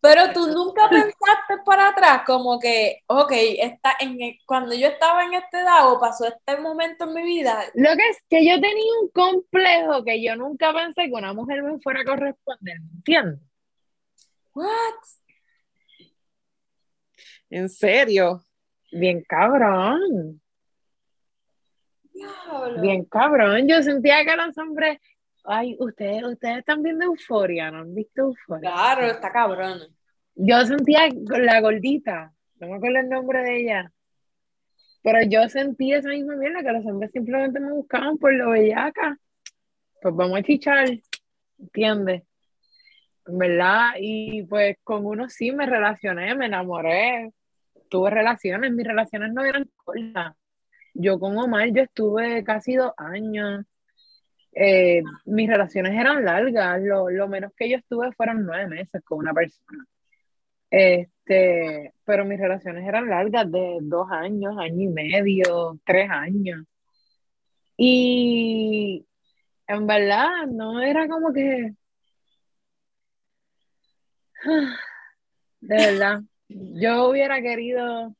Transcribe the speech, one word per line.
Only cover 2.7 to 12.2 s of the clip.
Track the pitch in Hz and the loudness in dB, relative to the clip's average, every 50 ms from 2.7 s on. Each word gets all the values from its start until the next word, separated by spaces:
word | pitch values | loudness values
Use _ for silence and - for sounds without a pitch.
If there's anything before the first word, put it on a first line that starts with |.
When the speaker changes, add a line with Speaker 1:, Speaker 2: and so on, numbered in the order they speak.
| 233 226 220 214 - - _ | 2 2 2 0 -2 -4 _
Speaker 1:
"Ok, | _ 240 269 294 285 269 233 226 226 202 - | _ 2 2 4 4 4 2 2 2 2 0
está | 214 240 240 _ - 262 269 - | -2 -2 -4 _ 0 0 0 0
en | 269 269 254 247 | -2 -6 -6 -8
el, | 240 240 233 _ _ | -10 -10 -12 _ _
cuando | _ 262 262 254 240 240 | _ -4 -2 -2 -2 -4
yo | 247 262 294 | 2 2 2
estaba | 285 - 320 330 339 349 359 | 2 4 2 2 4 2 2
en | 349 359 | 0 -2
esta | 359 359 - - 349 359 | -4 -6 -4 -6 -2 2
edad | 359 349 330 285 254 247 | 6 6 8 8 8 6
o | 247 | 6
pasó | 247 233 220 226 240 | 2 -2 0 -2 -4
este | 233 233 - _ - 285 285 | -4 -6 -6 _ -4 -4 -4
momento | 311 320 320 320 330 330 330 _ 339 | -4 -6 -4 -4 -4 -4 -4 _ -8
en | 320 320 | -6 -6
mi | 330 339 | -6 -4
vida". | 349 349 339 294 247 226 214 202 - - | -4 -2 0 0 0 0 -2 -4 -6 0
Speaker 2:
Lo | - 262 302 330 | 4 4 6 6
que | 349 427 466 | 6 4 2
es | 440 - _ _ | 2 -2 _ _
que | - 320 320 | 4 6 6
yo | 330 359 349 | 6 6 4
tenía | 277 403 415 427 440 440 466 466 | 2 0 0 0 0 0 0 0
un | 440 359 | -2 -2
complejo | _ - 359 370 381 370 370 _ - 370 370 359 349 339 330 320 294 262 233 | _ 2 2 4 2 0 -4 _ 0 2 4 6 4 4 4 2 0 0 0
que | 233 226 226 | -2 -4 -2
yo | 226 226 226 | -2 -4 -4
nunca | 233 247 277 302 262 330 320 311 | -4 -6 -8 -4 0 0 2 2
pensé | 320 330 339 311 - 349 | 0 -4 -4 -4 -4 -4
que | 302 247 | -4 -4
una | 226 196 190 202 | -6 -6 -8 -8
mujer | 208 240 240 285 277 285 | -8 -8 -6 -6 -4 -4
me | 285 311 277 | -6 -8 -6
fuera | - 277 262 262 | -6 -4 -4 -4
a | 262 | -2
corresponder, | 247 277 277 | -2 -2 -2